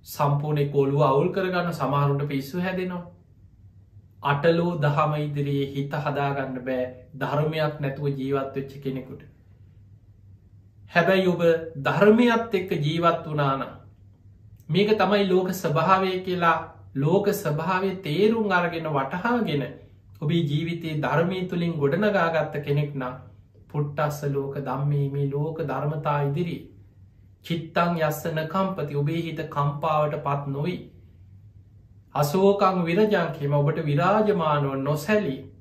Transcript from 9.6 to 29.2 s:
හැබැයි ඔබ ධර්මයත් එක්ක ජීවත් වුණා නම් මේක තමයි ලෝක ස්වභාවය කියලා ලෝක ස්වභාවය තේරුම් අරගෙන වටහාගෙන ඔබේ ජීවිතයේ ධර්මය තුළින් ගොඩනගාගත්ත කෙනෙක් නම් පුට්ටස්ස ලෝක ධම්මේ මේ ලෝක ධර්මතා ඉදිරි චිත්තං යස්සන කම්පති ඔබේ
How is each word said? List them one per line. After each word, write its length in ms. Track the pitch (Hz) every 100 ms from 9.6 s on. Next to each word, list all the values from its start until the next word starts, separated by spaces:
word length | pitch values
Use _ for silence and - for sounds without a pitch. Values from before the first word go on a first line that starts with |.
| - - - - - - - - - - - - -
හැබැයි 420 | 170 175 190 185
ඔබ 140 | 170 170 165 - 143
ධර්මයත් 760 | 143 156 208 226 240 220 -
එක්ක 160 | 190 180 170
ජීවත් 440 | 147 165 170 165
වුණා 280 | 165 147 139
නම් 200 | 135 - - - - - - - - - - -
මේක 240 | 160 214
තමයි 340 | 220 185 208 196
ලෝක 200 | 185 185
ස්වභාවය 600 | 185 165 151 170 185 190 185
කියලා 360 | 185 180 170 160 - - -
ලෝක 360 | - 147 185 196
ස්වභාවය 600 | 190 160 147 165 185 196 180
තේරුම් 540 | 151 156 214 226 208
අරගෙන 360 | 180 170 165 160
වටහාගෙන 800 | 143 135 175 233 240 185 147 - - - - - -
ඔබේ 260 | 151 170
ජීවිතයේ 580 | 147 147 165 170 160 151
ධර්මය 400 | 131 151 175 185
තුළින් 300 | 180 175 170
ගොඩනගාගත්ත 800 | 156 139 170 208 196 165 160 143 143
කෙනෙක් 340 | 143 143 143
නම් 200 | 139 127 127 - - - -
පුට්ටස්ස 580 | - 151 147 143 147 -
ලෝක 300 | 143 139 139 139
ධම්මේ 540 | 131 131 147 147 139
මේ 200 | 143 139
ලෝක 280 | 143 156 156
ධර්මතා 580 | 147 131 147 156 151 143
ඉදිරි 360 | 139 147 175 - - - - - - _ - -
චිත්තං 600 | - 165 - - 175 170
යස්සන 420 | 156 151 170 156 156
කම්පති 500 | 190 190 185 143 143
ඔබේ 240 | 143 165